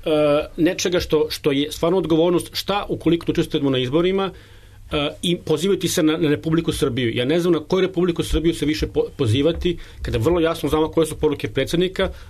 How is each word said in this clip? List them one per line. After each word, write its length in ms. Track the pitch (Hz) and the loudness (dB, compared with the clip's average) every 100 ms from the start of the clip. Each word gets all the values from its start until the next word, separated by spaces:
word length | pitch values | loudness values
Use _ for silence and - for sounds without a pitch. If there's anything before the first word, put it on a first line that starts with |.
e, 60 | 175 151 151 147 - - | -2 2 2 2 -2 0
nečega 440 | 165 190 196 175 | 0 2 0 0
što, 260 | - 156 151 | 2 0 0
što 220 | - 151 | 0 0
je 200 | 139 147 | 0 -2
stvarno 260 | - 170 185 | -2 0 0
odgovornost, 520 | 160 160 175 175 - | 2 2 4 2 -2
šta 340 | - - 202 - | -6 -4 -4 -4
ukoliko 360 | 175 160 165 - | -2 0 0 0
ne 40 | |
učestvujemo 380 | 175 160 156 139 | -2 -2 0 0
na 80 | 127 | 0
izborima, 520 | 127 151 180 190 190 - - - - - - | 0 0 2 0 -2 -6 -18 -20 -20 -20 -6
e, 180 | 156 147 - | -4 -4 -4
i 140 | 170 175 | -2 -2
pozivati 520 | - 151 190 190 170 | 0 0 2 0 0
se 140 | - | 2
na, 140 | 156 156 | 2 2
na 140 | 156 | 2
Republiku 420 | 147 160 160 165 | 0 0 0 0
Srbiju. 380 | - 147 117 117 | 0 -2 0 -2
Ja 100 | 117 | 0
ne 160 | 123 170 | 0 2
znam 120 | 175 | 2
na 80 | 165 | 0
koju 200 | - 185 | 0 0
Republiku 420 | 185 170 180 165 | 0 0 0 0
Srbiju 320 | - 165 160 | -2 0 0
se 120 | 156 147 | 0 0
više 200 | 151 165 | 0 -2
po-, 180 | 156 156 - | -2 -4 -2
pozivati, 600 | 123 127 147 165 180 165 - - | 2 4 2 2 -2 -4 -8 -10
kada 160 | - 120 | -6 0
vrlo 220 | 127 175 | 2 2
jasno 280 | 160 165 143 | 2 0 0
znamo 200 | 156 156 | 0 2
koje 160 | 165 156 | 2 0
su 100 | - | 0
poruke 320 | 151 143 123 | 0 0 -4
predsednika, 640 | 135 135 170 185 185 185 - - | -2 -2 0 0 0 -4 -4 -14